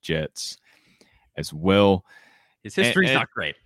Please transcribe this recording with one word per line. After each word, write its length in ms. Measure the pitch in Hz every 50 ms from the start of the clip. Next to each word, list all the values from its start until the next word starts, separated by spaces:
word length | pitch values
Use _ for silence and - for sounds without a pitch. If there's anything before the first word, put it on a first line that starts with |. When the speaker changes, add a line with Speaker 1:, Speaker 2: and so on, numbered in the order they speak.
Speaker 1:
Jets 560 | - - 80 78 78 - - - - - - - _ _ _ _ _ _ _ _ _ _ _ _ _ _ _ -
as 160 | 78 - 76
well. 500 | 76 80 92 95 101 101 98 98 90 - _ - - _ _ _ _ _ _ _ _
Speaker 2:
His 160 | - 107 - -
Speaker 1:
And, 100 | 196 123
Speaker 2:
history's 240 | 113 185 185 127
Speaker 1:
and 80 | 135 135
Speaker 2:
not 120 | 113 -
great. 240 | _ 113 90 73 71 - _